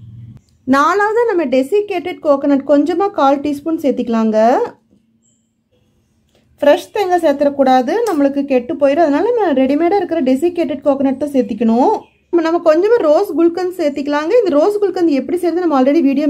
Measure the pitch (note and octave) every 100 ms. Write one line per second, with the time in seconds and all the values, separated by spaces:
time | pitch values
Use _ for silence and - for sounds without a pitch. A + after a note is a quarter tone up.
0 | - - - - _ _ - C#4 D4+ G4
1 | G#4 A4 A#4 F4 C#4+ C4 C4+ G#4 G#4 F4+
2 | E4+ D#4+ D#4 C#4 D4 C#4 C#4 C#4+ D4+ E4+
3 | G4+ G4+ C4+ C#4+ D4 C#4+ E4 D#4+ C#4+ B3
4 | A#3 A3+ A3 G#3+ A3+ E4+ A#4+ - _ _
5 | _ _ _ _ _ _ _ _ _ _
6 | _ _ _ _ _ _ C#4+ F4 - A4
7 | F#4+ F4+ E4 C#4+ C#4+ C#4 C4 C4 B3 G4+
8 | A#4 D#4 C#4+ C#4 C#4 B3+ A#3+ D#4+ C#4 C#4+
9 | D#4+ C#4+ G#4+ A#4+ F#4 C4 C4+ D4 E4+ G4+
10 | F4 E4 B3+ C4 F4 F4 C#4+ C#4+ D4 C#4
11 | C4+ C4+ D4 C#4 G#3+ G#3 A3+ A#3 E4+ G#4+
12 | - _ _ E4+ D#4+ E4+ E4 D#4 G#4 A#4
13 | D#4 D#4 G4+ D4 E4+ E4+ F4+ F4+ D4 C#4+
14 | C#4+ D4 D#4 A#4+ F#4+ C#4+ F4+ G#4 G4+ F4+
15 | E4 C#4 - F4 F4 E4 F4 C#4 C4 D4+
16 | C4+ C#4